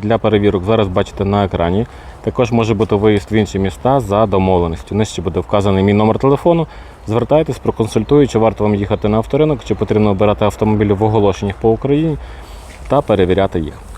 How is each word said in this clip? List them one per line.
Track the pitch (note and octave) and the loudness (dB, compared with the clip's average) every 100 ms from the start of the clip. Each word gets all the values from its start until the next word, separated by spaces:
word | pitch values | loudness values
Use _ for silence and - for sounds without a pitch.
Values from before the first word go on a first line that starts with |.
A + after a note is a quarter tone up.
для | G#2 A2 | -2 0
перевірок | A2 G#2 G2+ F#2+ | 2 2 2 0
зараз | F2+ A2+ G2+ | 0 0 2
бачите | F#2 G2 - | 0 -4 -2
на | G2 G2+ | 0 0
екрані. | G2 F#2 E2+ F#2 A#2+ - - - | 0 0 0 0 -4 -8 -20 -8
Також | - - A#2+ | -8 -2 0
може | A#2 A2 | 2 0
бути | G#2+ A2 G#2 | 0 0 2
виїзд | G#2+ G#2 - | 2 2 0
в | |
інші | A2 G2+ F#2+ | -2 0 -2
міста | F#2+ - B2 C#3 | -4 -2 0 0
за | A2+ G2+ A2 | 2 0 2
домовленістю. | F#2+ F#2+ F#2 E2+ E2 - | 2 2 2 0 -4 -6
Нижче | G2+ A2 - | -4 -2 -4
буде | F3+ F3+ | -4 -4
вказаний | F3+ G3+ G3+ G3 | -2 0 2 2
мій | G3 | 2
номер | G#3 G#2+ A3 | 4 2 2
телефону. | C3+ C#3 - E3+ D#3 - - - - | 2 2 2 0 0 -8 -20 -18 -4
Звертайтесь, | A2 A#2+ D3 D#3+ C3 | -2 2 0 0 -4
проконсультую, | - - A2 - G#2+ C#3+ C3+ | -6 -2 -2 -2 2 2 4
чи | A2+ | 2
варто | A2 G2+ | 0 0
вам | G#2+ | -2
їхати | G#2 G2 G#2 G#2+ | 0 0 -2 0
на | G#2+ | 0
авторинок, | A2 C#3 D#3 C#3 | 0 0 0 -2
чи | - | -4
потрібно | G2+ G#2 G#2+ G#2+ | -4 0 2 2
обирати | G2 G#2 G#2 | 2 0 2
автомобілі | G#2+ - A2 G#2+ G#2 | 0 0 0 2 0
в | G2 | 2
оголошеннях | A2 A2 G2+ F#2 G2+ G2 | 2 2 2 0 -4 -2
по | A2+ | 0
Україні | A2+ C3 C#3+ D#3+ C#3+ - - - - - - - | 0 0 0 0 -4 -10 -18 -18 -20 -20 -18 -2
та | C3 | -2
перевіряти | - G#2 F2+ F#2 G2 F2+ | 2 2 2 2 0 -2
їх. | D2+ - - | -6 -10 -18